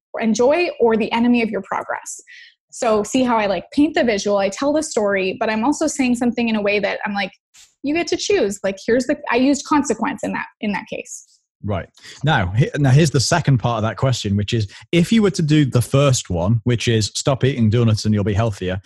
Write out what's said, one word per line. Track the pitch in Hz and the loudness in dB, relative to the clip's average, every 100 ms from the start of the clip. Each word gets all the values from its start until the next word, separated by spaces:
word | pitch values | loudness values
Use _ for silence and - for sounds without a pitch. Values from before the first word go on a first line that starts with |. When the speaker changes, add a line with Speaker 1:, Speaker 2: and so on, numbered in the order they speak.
| _ - | _ -4
Speaker 1:
and | 226 220 | -2 2
joy, | 247 330 349 - | 2 2 0 2
or | 233 220 | 2 2
the | 220 | 0
enemy | 233 240 240 | 0 2 2
of | 226 | 0
your | 220 | -4
progress." | - - - - - - - - - _ _ | -6 -8 -6 -10 -10 -18 -20 -20 -20 _ _
So | - 240 214 | -4 0 0
see | 208 262 | 0 0
how | 247 226 | 2 0
I, | 202 | 0
like, | 180 - | -2 -4
paint | - 311 330 | 0 2 2
the | |
visual, | 233 202 202 202 | 0 0 0 0
I | 196 | 0
tell | - 277 | -2 0
the | 302 | 0
story, | 311 233 202 196 185 - | -2 -2 0 0 -2 -2
but | 220 | -2
I'm | 220 | 0
also | 247 294 302 | 0 0 -2
saying | - 247 240 | 0 0 0
something | 247 233 233 | 0 0 -2
in | 214 | 0
a | |
way | 202 208 | 0 0
that | 196 190 214 | -2 -4 -6
I'm | |
like, | 202 190 _ _ _ - _ | -4 -6 _ _ _ -20 _
"You | 269 330 | -4 -2
get | 339 | -2
to | 330 | -4
choose." | - 403 202 202 | 0 0 0 -2
Like, | 196 196 - | -6 -4 0
here's | 247 254 | 0 0
the, | 294 - | -4 0
I | 240 | 2
used | 262 285 - | 2 0 2
consequence | 302 277 220 190 - | 0 2 -2 -4 -6
in | 190 | -6
that, | 185 - - | -6 -10 -8
in | 214 | -6
that | 190 - | -6 -8
case. | - - - - _ _ _ | -12 -12 -18 -20 _ _ _
Speaker 2:
Right. | 101 92 - _ - - | -6 -6 -6 _ -20 -4
Now, | 147 139 90 | 0 2 0
he-, | 107 - 143 | 0 0 0
now | 139 | 4
here's | 135 165 | 6 4
the | 139 | 2
second | - 170 143 131 | 0 0 2 2
part | 120 113 | 0 -2
of | |
that | 110 101 | -2 0
question, | 135 123 104 101 | -2 0 -2 -2
which | 101 | 0
is, | 117 104 - - | -2 -4 -10 -2
if | 170 170 | 0 2
you | 226 | 4
were | 202 | 2
to | - | 0
do | 151 151 135 | 2 2 4
the | 120 | 0
first | - 139 143 131 - | 2 2 2 2 -2
one, | 85 92 117 | -2 0 0
which | 123 117 - | 0 0 0
is, | 113 101 - | 0 0 -2
"Stop | - 123 | -2 0
eating | 127 131 107 | 0 2 2
donuts | 120 117 107 107 | 2 2 0 0
and | |
you'll | 104 | 0
be | 104 | 0
healthier," | 98 117 101 90 95 | 0 -2 -2 -6 -4